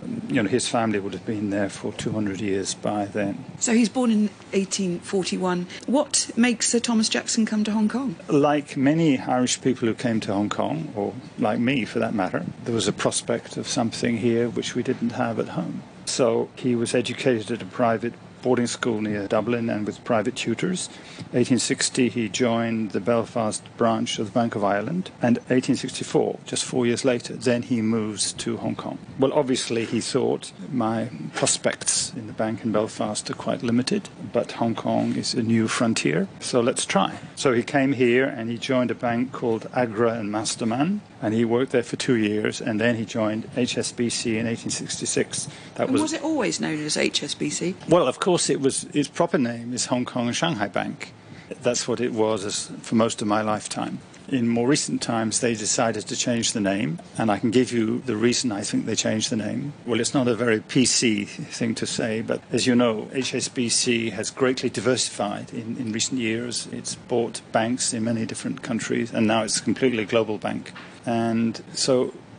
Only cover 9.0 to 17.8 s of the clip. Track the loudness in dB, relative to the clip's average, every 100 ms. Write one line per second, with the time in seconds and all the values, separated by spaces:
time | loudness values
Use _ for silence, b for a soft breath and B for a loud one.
9 | 6 4 2 2 2 2 0 2 0 0
10 | 0 0 0 0 0 0 -2 -2 -4 -4
11 | -4 -4 -10 -2 0 2 2 2 0 -2
12 | 0 0 0 -2 -4 -8 -2 0 0 2
13 | 0 0 -2 -2 -4 -8 -4 0 0 0
14 | 0 0 2 2 0 -2 -4 -2 -2 -2
15 | -2 -2 -2 -2 -4 -4 -6 -6 -12 -12
16 | -6 0 2 2 -2 -4 0 0 0 0
17 | -2 0 2 2 0 -6 -6 0